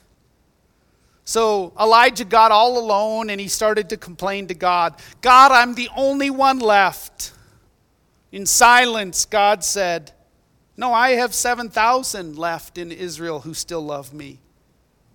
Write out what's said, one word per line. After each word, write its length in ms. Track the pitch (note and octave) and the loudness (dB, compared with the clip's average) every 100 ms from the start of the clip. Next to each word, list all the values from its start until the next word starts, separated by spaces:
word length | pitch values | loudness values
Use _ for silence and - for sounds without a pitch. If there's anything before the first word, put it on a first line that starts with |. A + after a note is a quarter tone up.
| _ _ _ _ _ _ _ _ _ _ _ _ | _ _ _ _ _ _ _ _ _ _ _ _
So 480 | - A3+ A3 G#3 F3 - | -8 -2 0 -2 -6 -4
Elijah 460 | A3 A3+ C4 A3 G3+ | 4 4 4 0 0
got 260 | A3 A3 | 4 4
all 260 | G#3+ A#3+ B3 | 4 4 0
alone 520 | A3 G3+ A3 A3 G#3+ | -2 -2 -2 -6 -6
and 100 | G3+ | -8
he 80 | G3 | -8
started 400 | - G#3+ G#3+ F3 | -4 -2 -2 -4
to 80 | - | -10
complain 520 | - E3 F#3 G3 F#3+ | -14 -10 -8 -6 -8
to 60 | |
God. 420 | E3 F3+ F3 E3+ - - - | -4 -2 0 -2 -6 -18 -4
"God, 320 | B3+ B3+ C4+ | 6 8 8
I'm 220 | B3+ A#3+ B3 | 6 2 -2
the 140 | A#3+ - | -8 -4
only 340 | C4+ C#4 C#4 | -2 -2 -4
one 300 | C4 C4+ C4 | 0 0 0
left." 720 | A3 G3+ F#3 - - - - - _ _ _ _ _ _ _ _ _ | 2 2 2 -2 -14 -16 -16 -18 _ _ _ _ _ _ _ _ _
In 120 | G3 F#3+ | -10 -4
silence, 800 | - A#3 A#3+ B3 A3+ F#3+ - - | 4 6 6 4 -2 -6 -6 -4
God 380 | G#3+ G3+ G#3 | 0 2 0
said, 480 | - G3+ F3+ E3 D3+ _ _ _ _ _ _ - | -4 -4 -4 -6 -10 _ _ _ _ _ _ -10
"No, 160 | B3 | -2
I 200 | A#3 B3+ | 0 2
have 220 | B3 B3 | 0 -2
seven 360 | - B3 A#3+ A3+ | -4 -4 -4 -4
thousand 680 | A3 A3+ B3+ B3+ G#3 E3 D3+ | -2 0 0 -4 -10 -12 -8
left 400 | E3+ E3 - F3 | -8 -8 -12 -16
in 140 | E3+ | -14
Israel 480 | E3 F3+ D3+ E3 D3+ | -12 -12 -10 -10 -10
who 140 | D#3 | -12
still 320 | D#3 - E3+ D3 | -14 -10 -10 -10
love 280 | D3 C3 | -12 -14
me. 280 | D3 C#3 C3+ _ _ _ _ _ _ _ | -18 -20 -20 _ _ _ _ _ _ _